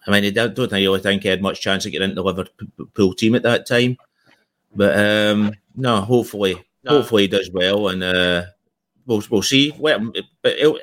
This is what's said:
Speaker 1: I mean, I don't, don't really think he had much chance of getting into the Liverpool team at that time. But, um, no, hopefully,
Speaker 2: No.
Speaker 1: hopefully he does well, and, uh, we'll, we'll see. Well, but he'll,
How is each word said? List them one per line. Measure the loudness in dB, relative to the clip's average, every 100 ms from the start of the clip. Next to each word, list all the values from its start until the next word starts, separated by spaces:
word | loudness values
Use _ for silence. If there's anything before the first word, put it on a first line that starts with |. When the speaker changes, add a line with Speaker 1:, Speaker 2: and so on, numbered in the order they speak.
| -2
Speaker 1:
I |
mean, | 0
I | 0
don't, | 0 -2 -2
don't | -2
really | 0 0 0
think | 0 -2
he | 0
had | -2
much | -2 -4
chance | -4 -4 -4
of |
getting | -4 -4
into | -4
the |
Liverpool | -4 -4 -8 -12 -18 -16 -8 0 0
team | 2 0 2
at |
that | 2 -2 0
time. | 0 0 -2 _ _ _ _ _ _ _
But, | 0 2 4
um, | 4 2 2 2 0 -4 _ -6
no, | -2 0
hopefully, | 2 0 0 -2 -2 -2 -10 _
Speaker 2:
No. | 0
Speaker 1:
hopefully | 0 4 2
he | 2
does | 0 -2
well, | -2 0 0 0
and, | -2
uh, | -2 0 2 0 -4 _ _ _ _ _ -4
we'll, | -4 0
we'll | -2
see. | 2 2 2 0
Well, | -2 0 -2 -8 -12 _
but | -2 2
he'll, | 0 0